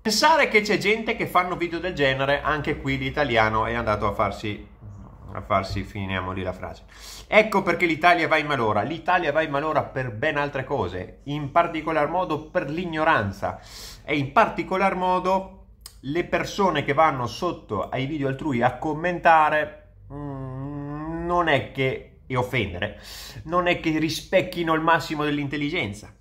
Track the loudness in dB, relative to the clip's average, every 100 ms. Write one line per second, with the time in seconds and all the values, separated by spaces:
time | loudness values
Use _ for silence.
0 | 0 2 4 6 6 4 4 0 2 0
1 | 0 -4 2 2 2 -4 -4 -4 -4 2
2 | 2 2 2 2 0 -2 -2 -4 -2 -2
3 | -2 -2 2 4 4 4 0 0 0 0
4 | 0 0 -2 0 -6 -6 -12 -18 -18 -16
5 | -18 -18 -12 -12 0 0 0 -6 -6 -6
6 | -4 -4 -4 -4 -6 -6 -12 -12 -20 -20
7 | -18 -18 2 4 4 2 0 0 0 4
8 | 4 4 4 2 2 0 2 2 0 -4
9 | 0 2 2 0 0 0 0 0 -2 -6
10 | -6 -2 -2 0 -2 -4 -4 -2 -2 -4
11 | -10 -12 -8 -6 0 2 2 -2 -2 0
12 | 0 0 -2 -4 -2 -4 -2 -4 -4 0
13 | 4 4 0 -2 -6 -6 -14 -18 -16 -16
14 | -4 -2 2 4 2 0 -4 0 0 0
15 | 0 0 2 0 -2 -16 -20 -20 -20 -14
16 | -4 -4 0 -2 -2 2 2 2 0 4
17 | 4 2 -6 -2 -4 -4 -6 -6 -4 -4
18 | -4 -2 -2 -2 -2 2 2 0 -6 -2
19 | -2 2 6 6 6 2 -2 -10 -20 -20
20 | -16 -12 -10 -8 -8 -8 -8 -8 -8 -8
21 | -6 -4 0 2 4 2 0 -2 -2 -2
22 | -10 -20 -4 -2 0 0 -2 -2 -6 -6
23 | -16 -16 -16 -14 0 2 2 2 0 0
24 | 0 -2 2 2 2 -2 0 2 4 2
25 | 2 -2 -2 -2 -2 -4 -2 -2 -4 -6
26 | -16 -20